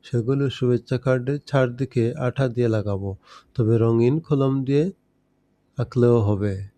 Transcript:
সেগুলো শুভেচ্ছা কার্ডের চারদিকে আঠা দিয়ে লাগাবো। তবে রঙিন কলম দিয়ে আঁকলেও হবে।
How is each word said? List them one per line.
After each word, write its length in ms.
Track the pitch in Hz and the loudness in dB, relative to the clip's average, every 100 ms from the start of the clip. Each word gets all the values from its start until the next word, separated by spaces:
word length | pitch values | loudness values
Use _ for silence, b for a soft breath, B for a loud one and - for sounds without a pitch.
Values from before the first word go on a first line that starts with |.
সেগুলো 460 | - 120 113 139 139 | -4 -4 -2 -2 -2
শুভেচ্ছা 480 | - 127 120 - 127 | -2 0 0 -2 -4
কার্ডের 420 | 131 131 123 143 - | 0 0 0 -6 -2
চারদিকে 680 | 139 127 120 135 127 113 143 | 0 0 -2 -4 0 -2 -2
আঠা 320 | 127 120 127 | -4 -2 -4
দিয়ে 200 | 117 120 | 0 0
লাগাবো। 480 | 110 101 98 98 95 B B B - | 0 -2 -4 -6 -10 B B B -2
তবে 220 | 110 113 | 2 4
রঙিন 420 | 113 117 120 151 | 4 4 2 2
কলম 440 | 165 143 135 135 | -2 0 0 0
দিয়ে 280 | 131 139 170 - _ _ _ _ _ _ _ - | 0 0 0 -6 _ _ _ _ _ _ _ -8
আঁকলেও 420 | 123 127 120 120 | -4 2 4 4
হবে। 480 | 104 101 104 98 98 | 2 0 -2 -4 -10